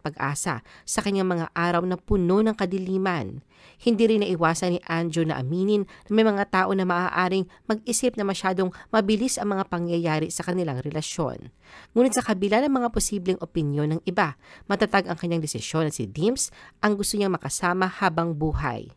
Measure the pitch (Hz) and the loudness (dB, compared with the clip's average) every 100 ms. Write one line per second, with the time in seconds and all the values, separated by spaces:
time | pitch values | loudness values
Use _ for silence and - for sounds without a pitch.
0 | 156 - 139 143 190 120 - - - - | -8 -4 -4 -2 -4 -6 -8 -18 -6 -4
1 | 202 196 185 175 165 - 170 175 180 180 | 0 0 0 0 -2 -2 0 2 0 -2
2 | - 208 175 190 220 220 190 190 185 190 | 0 2 4 4 4 0 -2 -2 -2 -2
3 | 190 170 98 127 - _ - - - 220 | 0 -2 -6 -10 -18 _ -20 -2 0 4
4 | 226 220 202 175 160 165 180 175 - 165 | 4 4 2 2 2 2 0 -2 -2 -2
5 | 170 160 160 135 127 170 190 208 190 - | -2 0 0 -2 -2 0 2 0 -2 -10
6 | - 214 220 202 202 190 185 196 185 175 | 0 4 4 2 0 0 2 2 2 0
7 | 180 - 180 190 185 - - 214 233 226 | 0 0 0 0 -2 -8 -4 -4 -2 0
8 | 254 220 196 190 185 185 185 - - 220 | 0 0 -2 0 0 2 0 -4 -2 0
9 | 202 214 254 - 208 190 196 175 170 170 | 2 2 0 -2 -2 -2 -2 -4 -2 0
10 | 170 156 156 - 175 175 170 127 143 151 | 0 0 -2 -4 -4 -2 -2 -4 -4 -6
11 | 151 - 143 123 - - - - - 226 | -6 -4 -4 -6 -14 -20 -20 -20 -2 2
12 | 254 254 233 202 202 214 285 262 240 220 | 4 2 0 0 2 2 2 2 0 -2
13 | - 202 180 180 165 - 147 143 151 160 | -2 -2 -2 -2 -4 -2 -2 0 0 -2
14 | - 180 170 135 - - - 202 214 196 | -2 0 -2 -4 -16 -20 -4 0 2 2
15 | 185 165 175 170 156 113 - 151 156 - | 0 -4 -2 -2 -2 -6 -4 -2 -2 -2
16 | 110 110 190 262 - - - _ 214 202 | -6 0 0 0 -4 -8 -20 _ 0 0
17 | 196 208 196 175 139 - 180 185 185 - | 0 0 0 -2 -4 -4 -2 0 0 0
18 | 196 165 170 151 156 143 143 113 107 | 0 0 -2 0 -2 0 -2 -6 -10